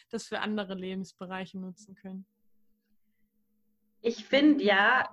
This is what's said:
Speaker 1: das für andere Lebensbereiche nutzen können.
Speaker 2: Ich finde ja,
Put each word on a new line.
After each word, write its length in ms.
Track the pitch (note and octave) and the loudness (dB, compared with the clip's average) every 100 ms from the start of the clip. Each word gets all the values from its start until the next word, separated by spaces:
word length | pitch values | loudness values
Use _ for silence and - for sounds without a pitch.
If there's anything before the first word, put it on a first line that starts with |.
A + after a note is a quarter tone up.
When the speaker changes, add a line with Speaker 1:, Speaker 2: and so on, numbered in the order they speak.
| _ | _
Speaker 1:
das 180 | A3+ - | -10 -6
für 140 | G#3+ | -6
andere 340 | G#3 G#3+ G3 F#3 | -4 -4 -4 -6
Lebensbereiche 840 | F#3 F#3+ F3 - F3+ F#3+ F#3 F#3+ | -6 -8 -10 -12 -10 -10 -8 -10
nutzen 380 | F#3 F3+ G#3 F#3+ | -12 -14 -20 -20
können. 320 | F#3+ F#3+ G3 _ _ _ _ _ _ _ _ _ _ _ _ _ _ _ _ _ | -16 -14 -16 _ _ _ _ _ _ _ _ _ _ _ _ _ _ _ _ _
Speaker 2:
Ich 240 | A#3 - - | -4 -4 0
finde 380 | C4+ D4 C#4+ | 4 6 6
ja, 460 | G3+ G3 G#3 B3+ - | 4 4 4 2 0